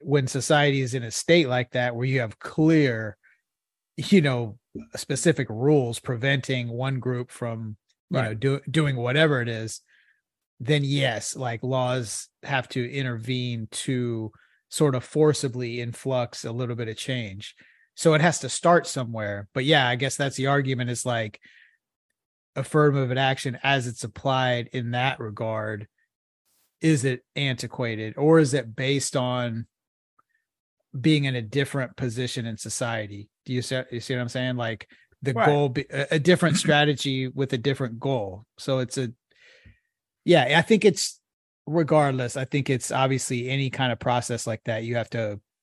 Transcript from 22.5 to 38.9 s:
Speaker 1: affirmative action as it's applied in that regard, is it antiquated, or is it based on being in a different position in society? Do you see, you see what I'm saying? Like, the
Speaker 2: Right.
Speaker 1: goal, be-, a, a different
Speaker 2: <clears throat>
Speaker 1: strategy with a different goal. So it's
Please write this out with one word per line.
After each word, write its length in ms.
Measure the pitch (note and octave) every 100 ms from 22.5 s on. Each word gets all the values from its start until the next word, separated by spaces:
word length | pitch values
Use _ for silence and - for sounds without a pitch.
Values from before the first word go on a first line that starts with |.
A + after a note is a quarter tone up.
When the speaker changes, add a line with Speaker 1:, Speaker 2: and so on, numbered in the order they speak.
| -
Speaker 1:
affirmative 600 | C3 D3+ D3+ C#3 B2+ B2+
action 400 | C3+ C3+ C3+ B2
as 240 | C#3 C#3 A#2+
it's 160 | A#2
applied 680 | A2 - C#3 C3 B2+ A#2+ A#2
in 180 | C3 A#2
that 300 | B2 C3 C3
regard, 680 | A2+ G#2 A2+ A2 G#2+ G#2+ G#2 _ _ _ _ _ _ _ _ _
is 240 | D#3+ D3+
it 180 | C3 B2+ - -
antiquated, 760 | C#3 B2 A#2+ - A#2+ A2 A2 B2
or 240 | D3 E3
is 120 | C#3+
it 220 | C#3 A2+
based 400 | A2 C3+ C#3 -
on 520 | C#3 B2+ B2 A#2+ A2+ A2+ _ _ _ _ _ _ _ _ _ _ _ _ C3+
being 240 | C#3+ D3+
in 120 | C#3 B2
a 40 |
different 560 | G#2+ C#3+ C#3 C#3 B2 -
position 500 | B2+ A2+ B2 - A#2
in 100 | G#2+
society? 720 | A#2 - A#2+ A2+ G2+ G2+ G2+ _
Do 80 | -
you 100 | B2
see, 180 | A#2+ C3 B2+
you 80 | A#2+
see 160 | - B2+
what 60 |
I'm 60 | A#2+
saying? 280 | B2+ B2+ B2
Like, 320 | A2+ A2 - _ _ _
the 100 | C#3
Speaker 2:
Right. 140 | C3+ F3+
Speaker 1:
goal, 220 | D3 C#3+
be-, 180 | B2+ -
a, 280 | C#3 C#3 D#3+
a 20 |
different 380 | C#3+ F3 E3 E3
Speaker 2:
<clears throat> 80 |
Speaker 1:
strategy 640 | - D3 D3+ C3+ C#3+ C3 C3
with 240 | C3+ C3
a 60 | B2+
different 420 | C#3 C3+ B2+ A2+
goal. 440 | C#3 C3 G2 F#2+ - -
So 220 | - C3
it's 180 | B2